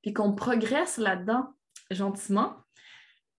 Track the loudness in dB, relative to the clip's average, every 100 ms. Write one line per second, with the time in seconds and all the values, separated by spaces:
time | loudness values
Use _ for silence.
0 | -4 0 0 0 0 0 2 2 0 0
1 | 0 0 0 0 -2 -12 _ -20 _ -2
2 | -2 -2 0 2 2 -4 _ _ -20 -20
3 | -20 _ _